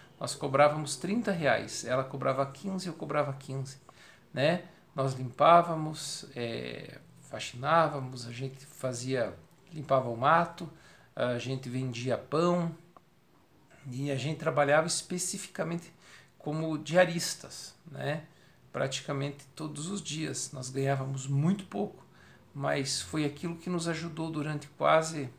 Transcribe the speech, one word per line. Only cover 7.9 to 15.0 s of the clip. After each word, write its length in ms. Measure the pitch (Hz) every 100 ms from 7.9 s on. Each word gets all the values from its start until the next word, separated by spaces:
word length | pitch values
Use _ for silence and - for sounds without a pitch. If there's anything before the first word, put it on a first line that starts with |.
| 143 131 127 117
a 60 |
gente 320 | 120 135 - -
fazia, 680 | - 131 120 127 131 107 95 - - -
limpava 360 | 156 135 135 120
o 80 | 117
mato, 520 | 135 165 170 - 170 - - - -
a 220 | - 123 120
gente 300 | 120 131 135
vendia 480 | 127 127 117 127 117
pão 560 | - 151 175 175 170 160 - - _ _ _ _ _ _ _ - 139
e 200 | 123 143
a 60 | 135
gente 220 | 135 156
trabalhava 480 | 151 143 143 147 165
especificamente 1080 | -